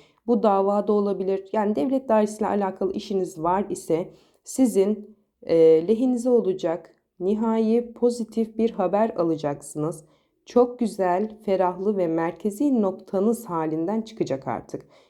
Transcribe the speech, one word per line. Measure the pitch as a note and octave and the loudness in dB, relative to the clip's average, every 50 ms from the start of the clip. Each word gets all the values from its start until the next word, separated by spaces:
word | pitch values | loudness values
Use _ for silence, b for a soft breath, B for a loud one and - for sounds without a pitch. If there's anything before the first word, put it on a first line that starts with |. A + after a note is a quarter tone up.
| B B B B B | B B B B B
Bu | A3 A#3+ G#3 F#3+ | 0 2 2 4
davada | G#3+ G3 G3 G3 G3 G3+ G#3 G3 G3+ G#3+ | 4 4 4 2 2 0 0 0 0 0
olabilir. | G#3 G3+ G3+ G3 F3+ F#3+ F#3 G3 F#3+ G3 - - | 0 0 0 -2 -2 -2 -2 -2 -4 -4 -4 -4
Yani | G#3+ G#3 G3+ G#3+ | -2 0 0 0
devlet | C4+ D4 C4+ C4 C4+ C4+ - | -2 -2 0 -2 -2 0 2
dairesiyle | A3 A3 G#3 G#3+ G#3+ - G#3+ | 2 2 2 0 -2 -4 -4
alakalı | G3 G3 G3+ G3 F#3+ F#3+ - G3+ F#3 - | -2 -2 -2 -2 -4 -4 -4 -4 -4 -4
işiniz | G#3 - - G#3+ G3 F#3 E3+ - D#3+ D#3 | -6 -6 -4 -4 -4 -4 -4 -6 -4 -2
var | E3+ F3+ G3 G3 G3 | 0 0 0 -2 -4
ise | F#3 - - - E3 D#3 F#3 - B B B B B B B | -6 -8 -4 -2 -2 -2 -2 -6 B B B B B B B
sizin, | - - - C4 A#3 F#3+ G3 F#3+ G3+ G#3+ G#3 - - - _ _ _ _ _ - | -6 0 2 2 2 4 2 2 2 0 -4 -6 -14 -20 _ _ _ _ _ -2
e, | - E3 E3 E3 D#3+ D#3+ D#3+ E3 | 2 4 6 8 8 8 6 4
lehinize | F3+ A3+ A3 C4 C4 B3 A#3+ A#3 B3+ | 2 0 2 2 0 0 0 2 2
olacak | B3 A#3 G3 F#3 F#3 F#3+ - E3+ D#3+ E3+ - - _ _ _ _ _ - | 2 4 2 2 -2 -2 -2 -4 -4 -4 -8 -14 _ _ _ _ _ -4
nihai | F3 F#3 G#3+ G#3+ A3+ A3+ A3 A3+ A3+ A3 A3+ A#3+ A#3 A#3 - | -2 -2 0 0 0 0 0 0 2 2 2 0 0 -2 -4
pozitif | - A#3+ B3 A#3+ A#3+ A3+ - - A3 A3+ A3 - | 0 0 0 0 -2 -6 -6 -2 -4 -4 -2 -2
bir | - A3 A3+ | -2 -2 0
haber | - - F#3+ F3+ F#3 G3+ A3 A3 | 0 0 -2 0 2 0 0 0
alacaksınız. | - - E3+ E3 D#3+ D3+ D3+ C#3+ C#3+ C#3+ - - - D3+ D3+ D#3 F3 - - b b b b b b b _ | 0 0 0 0 0 -2 -2 -4 -6 -6 -10 -10 -6 -4 -4 -4 -4 -8 -12 b b b b b b b _
Çok | - - B3 B3 B3 B3 - | 0 4 4 4 4 2 -2
güzel, | A#3+ G3+ F3+ - F#3+ F3+ F3 F#3 G#3+ A3 - - - | -4 -4 -2 0 0 0 2 0 -2 -4 -8 -8 -2
ferahlı | G3+ F#3+ F#3 F#3 F3+ F3+ F3+ F#3+ G#3 G#3+ | 0 2 2 2 0 0 -2 -2 -2 0
ve | F#3+ F3+ | 0 0
merkezi | E3 E3 E3 E3 E3+ F3 - - G#3+ G3+ - D4 D4 C4+ A#3 | 0 0 0 -2 -2 -4 -4 -4 -4 -2 0 0 2 2 2
noktanız | G#3 F#3+ F#3+ - - - - F#3+ G3 A3+ A#3 A3+ - | 2 0 -2 -4 -8 -6 -2 0 0 0 0 -2 -4
halinden | - F3 E3 D#3+ D#3 D#3 D#3+ E3 E3+ G#3+ A3+ | -6 -4 -4 -2 -2 -2 -2 -2 -2 -4 -4
çıkacak | A3 - - - E3+ - C3+ C3 - | -6 -6 -6 -6 -4 -4 -4 -6 -6
artık. | C3+ A2+ F#2 - - - D3 - b b b b b | -6 -8 -8 -8 -10 -14 -14 -14 b b b b b